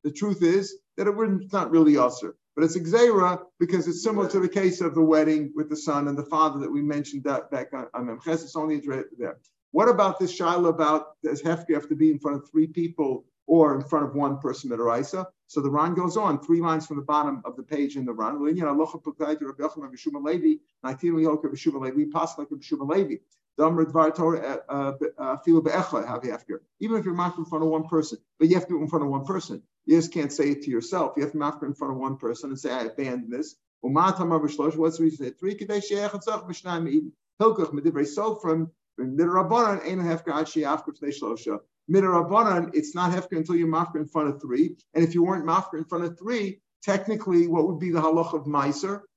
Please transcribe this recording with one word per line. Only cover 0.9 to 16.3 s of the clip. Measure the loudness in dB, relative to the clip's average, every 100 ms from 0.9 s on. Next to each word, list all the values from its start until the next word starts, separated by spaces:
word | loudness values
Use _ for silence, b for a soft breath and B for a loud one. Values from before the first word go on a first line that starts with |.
| -2
that | -2
it | 2
wouldn't, | 0 0
it's | 0
not | -2 2
really | 6 8 6
also, | 4 0 -10 -12 _
but | 0
it's | 0 0
a |
gzeira | 2 6 8 8 4 0 -8 _
because | 0 2 0
it's | -2
similar | 0 0 0
to | 2
the | 0
case | 2 2 2
of | 0
the | 4
wedding | 6 6 6 2 -2 -4
with | -6
the | -4
son | -2 0 0
and | -4
the |
father | -2 2 2 2
that | -4
we | -2
mentioned | -2 -2 -4 -6
that | -2 -4 -4
back | -6 -6
on, | -10 -8
on | -8 -8
Memches. | -8 -4 -4
It's | -4
only | -6 -2 -2 -4
right | -6 -8 -8
there. | -10 -10 _ _ _
What | 4 4
about | 6 2 2
this | -2 0
shaila | 0 4 2
about | 4 2 2 -2 -6
does | -4 -2
hefker | -2 -2 0
have | -2 0
to | 2
be | 4
in | 4
front | -2 -4
of | 0
three | 0 2
people | 0 -4 -2 -2 -2 _ _ 4
or | 6 6
in | 4
front | 0 -2
of | 0
one | 0 -2 -2
person, | -4 -6 -6
Midaraisa? | -2 0 0 -2 -6 -8 _ _
So | -4
the | 0
Ran | 0 0
goes | 0 -2 0
on, | 0